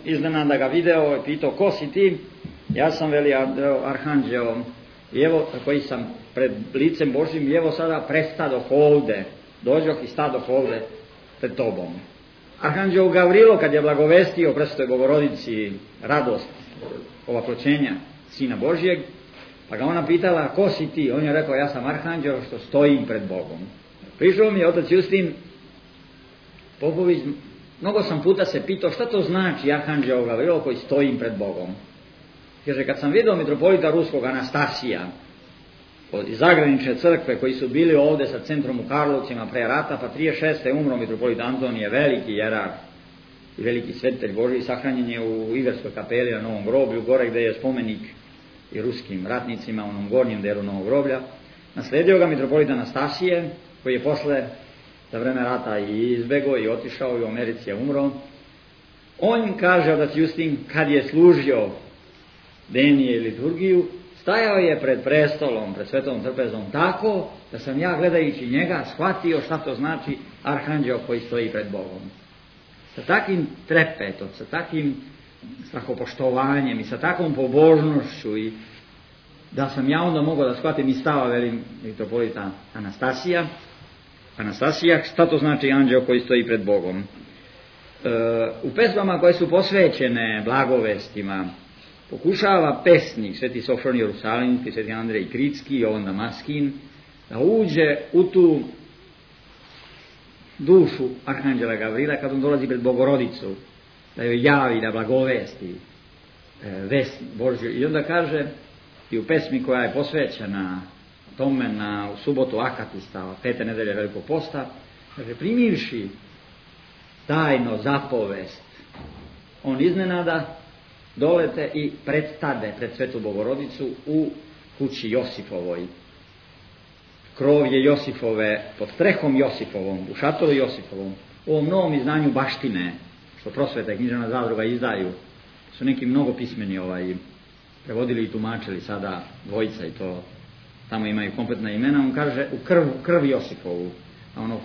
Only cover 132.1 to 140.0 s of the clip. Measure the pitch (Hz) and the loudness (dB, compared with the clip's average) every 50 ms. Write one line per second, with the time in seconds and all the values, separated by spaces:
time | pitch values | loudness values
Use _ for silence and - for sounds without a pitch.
132.1 | 151 156 151 143 120 131 135 135 - - - 127 104 90 90 87 87 85 - - | 0 2 2 2 2 0 -2 -2 -4 -6 -6 -4 -4 -4 -6 -6 -8 -12 -16 -20
133.1 | - - - - - - - 107 - 131 139 127 - 117 104 104 104 98 123 120 | -20 -20 -20 -20 -20 -16 -14 -10 -4 -4 -4 -2 -2 -6 -6 -6 -4 -4 -2 -2
134.1 | 120 120 117 110 123 127 120 113 113 107 110 113 120 120 123 117 110 98 92 90 | -2 -2 -4 -2 -2 -2 -2 -2 -2 -2 -2 -2 -2 -2 -2 -2 -2 -2 -4 -6
135.1 | 90 - - - - - - - - - - - - - 123 135 131 127 131 123 | -6 -10 -16 -20 -20 -20 -20 -20 -20 -20 -20 -20 -12 -4 -2 -2 -2 0 -2 0
136.1 | 127 143 143 127 117 - 123 120 - 113 107 98 95 95 90 92 90 90 90 92 | 2 2 2 0 -2 -4 -6 -8 -8 -8 -6 -6 -6 -6 -6 -6 -6 -6 -6 -6
137.1 | 90 92 - - - - - - - - - - - - - - 113 113 127 123 | -6 -8 -12 -16 -20 -20 -20 -20 -20 -20 -20 -20 -20 -20 -14 -8 -6 -4 -2 -2
138.1 | 123 113 113 104 - 113 110 110 117 113 110 92 95 87 - - 104 101 98 98 | -2 -2 -4 -4 -4 -6 -6 -6 -6 -8 -8 -8 -10 -10 -8 -8 -8 -8 -6 -8
139.1 | 92 87 85 - - - - 92 101 110 110 107 - - 90 82 80 - | -8 -10 -12 -14 -20 -20 -12 -8 -4 -2 -2 -2 -4 -8 -12 -12 -10 -10